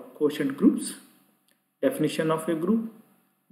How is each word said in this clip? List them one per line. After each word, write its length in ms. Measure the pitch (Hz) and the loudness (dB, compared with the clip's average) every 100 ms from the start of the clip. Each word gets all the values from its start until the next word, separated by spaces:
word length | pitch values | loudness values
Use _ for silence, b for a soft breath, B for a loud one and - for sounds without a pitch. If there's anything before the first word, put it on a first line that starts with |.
| - - | -10 -2
quotient 360 | 151 151 139 139 | 0 0 -4 4
groups: 380 | 214 - - - - _ _ _ _ _ _ _ | 4 4 -4 -12 -18 _ _ _ _ _ _ _
definition 500 | 135 - 151 - 160 | -2 0 -2 0 0
of 160 | 160 170 | -2 -2
a 80 | 156 | -2
group, 300 | 180 226 - - _ _ _ _ _ | 0 0 -2 -12 _ _ _ _ _